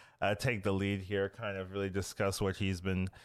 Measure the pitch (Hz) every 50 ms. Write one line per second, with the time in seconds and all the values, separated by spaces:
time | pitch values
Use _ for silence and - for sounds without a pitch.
0 | - - - _ - 98 104 101 - 135 120 104 98 107 95 95 98 98 101 98
1 | 92 92 104 98 98 98 - - 113 104 98 95 95 92 95 101 98 98 92 98
2 | 92 - - - 107 98 98 - 104 98 95 - 101 95 95 87 87 95 92 92
3 | 92 92 - - -